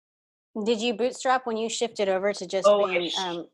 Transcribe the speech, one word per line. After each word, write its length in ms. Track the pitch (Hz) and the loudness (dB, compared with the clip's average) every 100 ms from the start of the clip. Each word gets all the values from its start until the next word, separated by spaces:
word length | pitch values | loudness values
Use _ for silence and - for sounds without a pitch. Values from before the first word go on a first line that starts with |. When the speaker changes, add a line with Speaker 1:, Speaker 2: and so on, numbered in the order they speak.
| _ _ _ _ _ 226 | _ _ _ _ _ -4
Speaker 1:
Did 160 | 208 220 | 0 0
you 140 | 240 | 0
bootstrap 520 | 202 247 - 262 254 254 | 0 -2 -2 0 0 0
when 100 | 220 | -4
you 120 | 226 | -4
shifted 400 | 226 226 226 196 | -2 -4 -2 0
over 240 | 190 202 | 2 0
to 140 | 202 175 | -2 -4
just 220 | 190 190 | 2 4
Speaker 2:
Oh, 160 | 208 | 6
I 100 | 202 | 4
Speaker 1:
being, 140 | 180 175 | 0 -2
Speaker 2:
sh-, 80 | 190 | -4
Speaker 1:
um, 280 | 185 170 - | -4 -6 -8